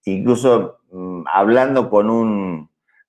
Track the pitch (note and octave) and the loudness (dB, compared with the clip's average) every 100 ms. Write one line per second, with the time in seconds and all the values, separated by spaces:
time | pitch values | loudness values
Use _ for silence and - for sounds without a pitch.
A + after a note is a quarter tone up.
0 | - F#2+ A#2 A#2+ B2+ A#2 F2+ - _ F#2 | -8 -4 0 2 4 2 0 -12 _ -14
1 | F#2 F2+ C#2+ F#2 G#2 A#2+ C3+ C3+ G2+ G#2 | -12 -10 -2 0 4 4 2 0 0 0
2 | G#2+ A#2 A2+ G#2 F#2+ D#2+ D2+ _ _ _ | 2 0 0 -2 -4 -8 -12 _ _ _